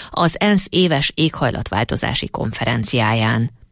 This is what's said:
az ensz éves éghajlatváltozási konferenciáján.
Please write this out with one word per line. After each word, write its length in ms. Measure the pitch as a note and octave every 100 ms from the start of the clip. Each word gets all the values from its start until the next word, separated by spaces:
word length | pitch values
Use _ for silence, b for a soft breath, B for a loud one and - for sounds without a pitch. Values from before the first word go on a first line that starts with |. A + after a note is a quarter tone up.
| B
az 300 | - E3+ -
ensz 260 | G#3 G3+ -
éves 420 | F3+ F3+ C#3+ C#3+
éghajlatváltozási 1120 | - D#3+ - B2+ - A#2 F#2+ - - - C3+ -
konferenciáján. 1200 | - A2+ A2 A#2+ A#2 G#2 B2 G#2+ A2+ A2 A2+ A#2 - -